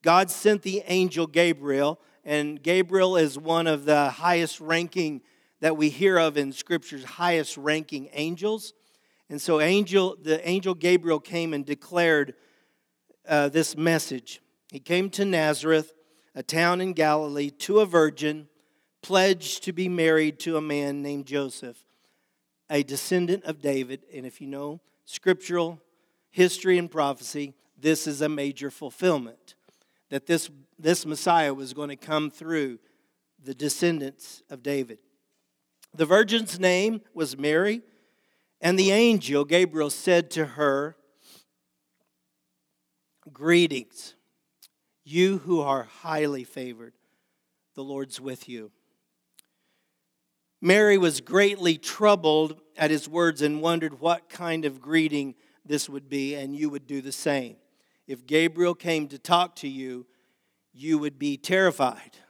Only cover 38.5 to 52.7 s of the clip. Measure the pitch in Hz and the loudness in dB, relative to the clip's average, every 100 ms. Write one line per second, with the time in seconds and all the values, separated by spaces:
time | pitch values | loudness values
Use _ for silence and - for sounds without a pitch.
38.5 | _ 165 190 190 202 233 214 135 143 143 | _ 0 4 4 6 4 4 0 -2 2
39.5 | 170 185 156 147 - - 175 170 160 151 | 2 2 0 -4 -2 2 2 2 -4 -6
40.5 | 127 147 139 147 160 _ _ _ - _ | 0 0 0 -4 -12 _ _ _ -20 _
41.5 | _ _ _ _ _ _ _ _ _ _ | _ _ _ _ _ _ _ _ _ _
42.5 | _ _ _ _ _ _ _ - 135 151 | _ _ _ _ _ _ _ -20 -6 4
43.5 | 170 165 139 117 - - _ _ _ _ | 6 6 0 -8 -18 -20 _ _ _ _
44.5 | _ - _ _ _ - 160 190 196 147 | _ -20 _ _ _ -6 2 2 2 0
45.5 | 170 143 135 113 - 170 156 151 139 120 | 0 2 -2 -2 -14 -6 -2 -2 -4 -10
46.5 | - 127 113 117 _ _ _ _ _ _ | -12 -12 -14 -20 _ _ _ _ _ _
47.5 | _ _ - 135 139 135 135 131 131 - | _ _ -16 -10 -10 -10 -12 -12 -14 -14
48.5 | 120 107 _ _ _ _ _ _ _ _ | -16 -16 _ _ _ _ _ _ _ _
49.5 | _ _ _ _ _ _ _ _ _ _ | _ _ _ _ _ _ _ _ _ _
50.5 | _ 170 196 208 196 175 135 - 185 202 | _ 2 6 6 6 4 0 0 2 4
51.5 | 202 175 156 - - 208 202 160 151 156 | 2 0 -2 -4 2 4 4 4 2 0
52.5 | 156 _ | -4 _